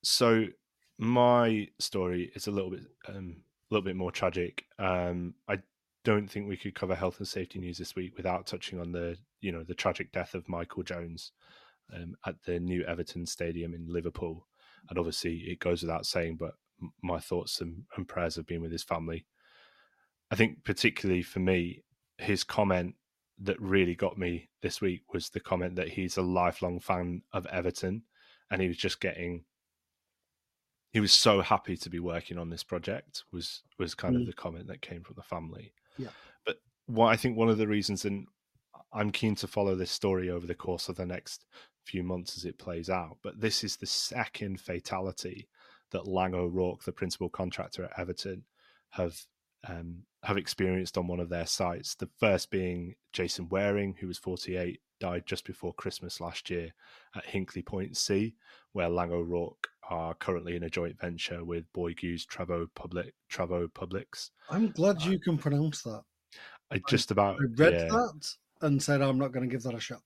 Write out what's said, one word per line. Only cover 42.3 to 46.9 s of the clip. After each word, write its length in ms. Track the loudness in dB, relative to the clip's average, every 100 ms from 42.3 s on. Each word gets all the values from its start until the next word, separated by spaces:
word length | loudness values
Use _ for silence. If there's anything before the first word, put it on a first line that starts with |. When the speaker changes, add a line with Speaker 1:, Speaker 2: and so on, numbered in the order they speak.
| -8
Speaker 1:
as 80 |
it 140 | -8 -10
plays 300 | -8 -6 0
out, 300 | 0 -2 -10
but 180 | -12 -2
this 220 | 0 0
is 140 | -2 -6
the 100 | -4
second 760 | -2 -2 -2 -4 -2 -6 -6
fatality 880 | -6 -8 -4 -4 -4 -6 -10 -10 -16 _ -20 -20 _
that 180 | -6 0
Lang 260 | 2 2
O'Rourke, 500 | 2 0 2 0 0
the 80 | -8